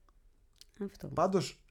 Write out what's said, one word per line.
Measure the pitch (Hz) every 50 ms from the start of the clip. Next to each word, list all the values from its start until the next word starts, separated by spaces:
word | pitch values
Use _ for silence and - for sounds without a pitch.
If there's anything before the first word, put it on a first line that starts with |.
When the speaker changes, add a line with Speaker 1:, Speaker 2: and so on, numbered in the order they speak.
| _ _ _ _ - - - _ _ _ _ - - - _ - 202
Speaker 1:
αυτό. | 196 - - - 143
Speaker 2:
Πάντως, | 135 135 165 190 190 185 135 - - - _ _